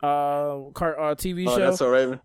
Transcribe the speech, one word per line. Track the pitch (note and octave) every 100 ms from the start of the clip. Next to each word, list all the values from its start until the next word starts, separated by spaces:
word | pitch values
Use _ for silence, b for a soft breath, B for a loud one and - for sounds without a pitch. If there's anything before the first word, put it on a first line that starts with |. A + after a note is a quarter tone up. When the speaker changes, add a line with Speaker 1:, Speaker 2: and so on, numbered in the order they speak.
Speaker 1:
uh, | C#3+ C#3+ C#3+ C#3+ D3 C#3 C#3 -
car, | E3+ D3+
uh, | D3+ D3
T | F#3
V | F3 F#3
Speaker 2:
Oh, | -
Speaker 1:
show. |
Speaker 2:
That's | F#3 F#3
So | C3
Raven? | C3 C3 C3+